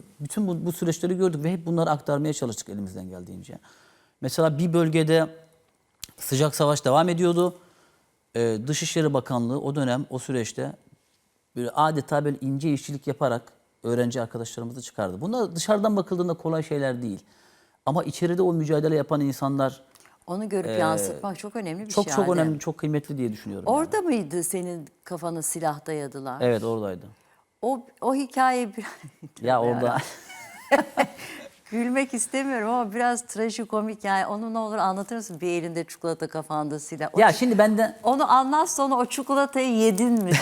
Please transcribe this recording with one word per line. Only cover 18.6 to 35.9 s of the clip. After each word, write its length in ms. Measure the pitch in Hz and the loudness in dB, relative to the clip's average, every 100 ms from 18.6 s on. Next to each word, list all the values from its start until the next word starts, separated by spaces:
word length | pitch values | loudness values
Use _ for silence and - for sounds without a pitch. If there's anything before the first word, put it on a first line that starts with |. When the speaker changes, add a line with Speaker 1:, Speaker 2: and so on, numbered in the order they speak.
| 151 151 156 156 | 2 2 2 2
Speaker 1:
yapan 240 | 139 151 | 0 0
insanlar, 640 | 143 135 139 139 135 127 - _ - _ - | 0 0 -2 2 0 0 -20 _ -20 _ -8
Speaker 2:
Onu 220 | 180 214 | -6 -2
görüp 220 | 196 - | -2 -2
Speaker 1:
e, 20 | |
Speaker 2:
yansıtmak 680 | - 160 - 98 - 202 185 | 0 2 2 -2 -4 -8 -8
çok 180 | 208 233 | -8 -8
önemli 280 | 190 170 214 | -6 -6 -2
bir 40 | |
Speaker 1:
çok, 120 | 208 | 0
Speaker 2:
şey 80 | 180 | 2
Speaker 1:
çok 100 | 139 | 2
Speaker 2:
Adem. 100 | - 175 | 2 4
Speaker 1:
önemli, 200 | 160 147 | 2 0
çok 200 | 165 156 | -4 -4
kıymetli 400 | 156 151 147 143 | -2 -2 -2 -4
diye 140 | 123 | -4
düşünüyorum 340 | 107 107 98 180 | -4 -8 -6 0
Speaker 2:
Orada 280 | 269 330 427 | 0 2 0
Speaker 1:
yani. 100 | 349 | 0
Speaker 2:
mıydı 380 | 240 160 175 | 0 0 -4
senin 440 | 170 190 175 175 151 _ | -4 -4 -6 -8 -12 _
kafana 380 | - 175 170 170 | -12 -8 -6 -4
silah 440 | 151 170 165 147 - | -6 -2 -2 -4 -6
dayadılar? 540 | 156 139 135 135 127 | -6 -6 -8 -10 0
Speaker 1:
Evet, 240 | 123 113 | 2 2
oradaydı. 420 | 113 113 104 92 101 - _ _ _ _ | 0 -2 -4 -6 -12 -20 _ _ _ _
Speaker 2:
O, 240 | 220 262 - _ | -2 -2 -6 _
o 140 | 240 | 0
hikaye 640 | 262 262 - 262 254 233 202 | 0 -2 2 2 2 -2 -6
biraz 140 | 208 - 147 | -12 -14 -20
<laughs> 260 | _ 160 - | _ -20 -6
Speaker 1:
Ya 180 | 120 127 | 2 4
orada 360 | 117 123 120 143 | 4 2 2 0
Speaker 2:
<laughs> 1700 | - - - - - - - 285 302 - 277 - - - - _ - | -4 -12 -18 -18 -18 -20 2 2 2 0 -2 -2 -16 -14 -16 _ -8
Gülmek 440 | 220 240 254 269 | -4 0 0 0
istemiyorum 540 | 233 - 269 269 254 214 | -2 -2 -2 -2 -2 0
ama 240 | 247 226 | 0 -2
biraz 320 | 208 247 240 - | 0 0 0 -6
trajikomik 800 | 202 226 208 220 214 214 220 | -4 -4 -4 -4 -2 -4 -6
yani. 220 | 196 196 - | -2 0 0
Onu 280 | 208 226 | -4 -4
ne 40 | 226 | -4
olur 180 | 220 214 | -4 0
anlatır 400 | 190 190 196 233 | 0 0 -4 -8
mısın? 240 | 208 165 | -8 -6
Bir 60 | 175 | -2
elinde 360 | 175 170 165 | -2 -2 -6
çikolata, 420 | 165 | -8